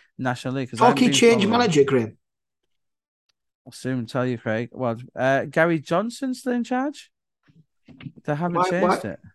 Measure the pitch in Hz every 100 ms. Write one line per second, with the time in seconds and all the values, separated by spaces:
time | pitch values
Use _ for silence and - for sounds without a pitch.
0 | _ - 131 123 131 135 127 113 247 -
1 | 247 - 233 226 - 240 233 151 139 131
2 | 110 - _ _ _ _ _ _ _ _
3 | _ _ _ _ _ _ - - 131 127
4 | 113 131 127 120 120 110 120 127 123 117
5 | 123 - 131 135 127 160 170 165 - 170
6 | 226 - 262 254 254 240 233 254 285 277
7 | - _ _ _ _ _ _ _ - -
8 | - - - 147 175 175 185 175 180 -
9 | 104 - -